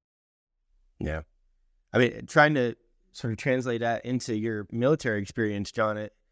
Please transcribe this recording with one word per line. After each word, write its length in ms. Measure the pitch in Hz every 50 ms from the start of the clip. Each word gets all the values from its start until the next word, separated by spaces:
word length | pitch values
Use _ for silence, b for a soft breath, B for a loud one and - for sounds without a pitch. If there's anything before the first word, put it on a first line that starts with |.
| _ _ _ _ _ _ _ _ _ _ _ _ _ _ _ _ _ _ _ -
Yeah. 220 | - 76 76 78 - _ _ _ _ _ _ _ _ _ _ _ _ - -
I 60 | 123
mean, 260 | 123 117 - 113 -
trying 260 | - - 156 147 151 151
to 200 | 135 123 117 113 _ _ _ _ _ _ _ -
sort 180 | - - 120
of 60 | 110
translate 420 | - - 143 127 131 120 127 117 113
that 260 | 117 117 117 107 -
into 300 | 120 127 120 - - 113
your 320 | 104 107 113 110 104 104 -
military 500 | - 113 123 139 160 156 - 123 107 104
experience, 500 | 98 - - - 110 104 104 101 101 -
John, 260 | - 120 110 107 107
it, 160 | 107 107 - _ _ _ _